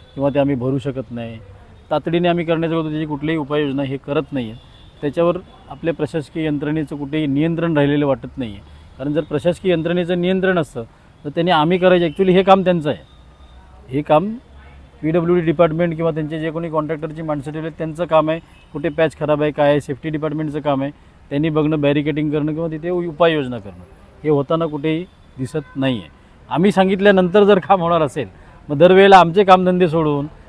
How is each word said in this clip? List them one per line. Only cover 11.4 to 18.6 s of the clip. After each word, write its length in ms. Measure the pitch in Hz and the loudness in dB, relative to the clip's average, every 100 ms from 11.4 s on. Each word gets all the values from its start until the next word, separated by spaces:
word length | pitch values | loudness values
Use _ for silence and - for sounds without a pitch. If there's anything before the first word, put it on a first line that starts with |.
| 170 | 2
आम्ही 260 | 165 156 180 | 2 2 2
करायचं, 260 | 185 180 | 4 4
ॲक्च्युली 280 | 170 147 190 | 2 0 2
हे 100 | 185 | 4
काम 220 | 190 196 | 6 4
त्यांचं 260 | 185 175 147 | 4 0 -2
आहे. 80 | 110 - - - - - - - - - | -4 -10 -20 -20 -20 -20 -20 -20 -20 -8
हे 140 | 135 | -6
काम 300 | 147 156 196 226 - - - - - - | 2 2 2 -6 -14 -20 -20 -20 -20 -6
पीडब्ल्यूडी 400 | 151 165 170 180 | -2 0 2 2
डिपार्टमेंट 540 | 165 156 170 160 175 160 | 2 2 2 2 -2 -2
किंवा 140 | 165 | -4
त्यांचे 300 | 156 156 160 | -4 -6 -6
जे 100 | 160 | -6
कोणी 200 | 156 170 | -6 -4
कॉन्ट्रॅक्टरची 520 | 151 151 160 160 156 | -4 -4 -6 -8 -8
माणसं 300 | 160 147 139 | -6 -6 -6
ठेवले 180 | 156 160 | -8 -10
त्यांचं 340 | 156 160 156 | -8 -10 -6
काम 260 | 170 160 156 | 0 2 2
आहे. 100 | 165 - - | -2 -8 -20